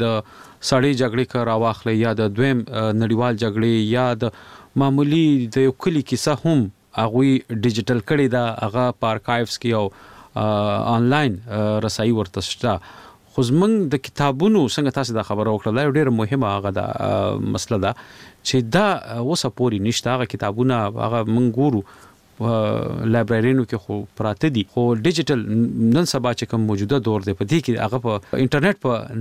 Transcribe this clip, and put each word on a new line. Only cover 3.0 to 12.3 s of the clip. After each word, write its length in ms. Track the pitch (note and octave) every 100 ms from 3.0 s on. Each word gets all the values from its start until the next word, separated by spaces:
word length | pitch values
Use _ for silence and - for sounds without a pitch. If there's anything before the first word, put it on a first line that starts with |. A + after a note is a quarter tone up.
| A2+ A2+ B2 G#2+
جګړې 380 | A2+ G#2 A#2 A2+ G#2+ A#2+
یا 180 | B2+
د 120 | A2+ A#2 - - - - C3
معمولي 760 | C#3 C#3 C#3+ D#3+ D#3 C#3 A#2 C3+
د 20 |
یو 140 | C3+
کلي 300 | C3 F#3 D#3
کیسه 360 | B2+ B2 D#3+ C#3+ E3
هم 260 | D3+ G2 - _ -
هغوی 440 | A2 A#2+ C3+ C3 -
ډیجیټل 480 | A2+ A#2+ A2 G#2 A#2+ -
کړې 180 | D3+ C3+ B2
ده، 80 | A#2 A2+ A2
هغه 280 | A#2 B2 -
په 80 | A2+
آرکایوز 500 | G#2+ - A#2+ A#2 -
کې 80 | A#2+ A2
او، 60 | G2
ا، 1080 | - - - - A2 G#2+ G#2 G#2 G#2 A2 A#2
آنلاین، 380 | A#2+ D3 C#3 F#2+
ا، 440 | A#2 G#2+ G#2+ G#2+ G#2+
رسایي 260 | - A2+
ورته 300 | A2+ F#2+